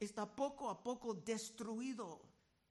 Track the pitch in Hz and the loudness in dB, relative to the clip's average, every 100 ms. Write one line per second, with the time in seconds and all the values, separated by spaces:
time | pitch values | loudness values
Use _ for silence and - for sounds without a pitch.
0 | 208 220 208 - 277 277 247 185 240 247 | -2 0 -2 2 2 2 -2 0 0 0
1 | 240 196 180 220 220 - 233 220 254 240 | 2 0 2 0 0 -4 -2 0 0 -2
2 | 190 156 - - _ _ _ | -4 -6 -12 -20 _ _ _